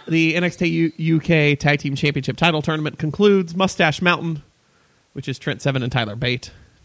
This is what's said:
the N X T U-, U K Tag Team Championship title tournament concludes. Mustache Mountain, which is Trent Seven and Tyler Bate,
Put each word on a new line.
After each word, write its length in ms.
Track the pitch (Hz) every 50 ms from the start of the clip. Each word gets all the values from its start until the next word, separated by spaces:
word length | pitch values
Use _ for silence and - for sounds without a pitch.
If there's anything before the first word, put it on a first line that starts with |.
| -
the 300 | - 160 165 165 160 156
N 80 | 175 175
X 100 | 170 -
T 120 | - 180
U-, 260 | 165 165 165 165 156 -
U 240 | - 160 165 160 151
K 380 | - - 165 156 147 147 143
Tag 220 | - - 143 147 143
Team 160 | - 139 139
Championship 420 | - 165 147 143 143 139 170 -
title 240 | - 165 170 156 151
tournament 360 | 143 165 156 156 151 156 -
concludes. 560 | - 160 156 - - 208 208 196 196 180 165 170
Mustache 460 | 190 190 185 - - 170 156 143 -
Mountain, 400 | 180 180 175 170 170 165 160 143 - _ _ _ _ _ _ _ _ _ _ _ _ _
which 160 | - 143 -
is 100 | 139 127
Trent 240 | - - 151 117 -
Seven 220 | - 139 131 131 120
and 80 | 120
Tyler 240 | - 123 113 104 104
Bate, 360 | 117 123 123 123 120 - - - - - _ _ _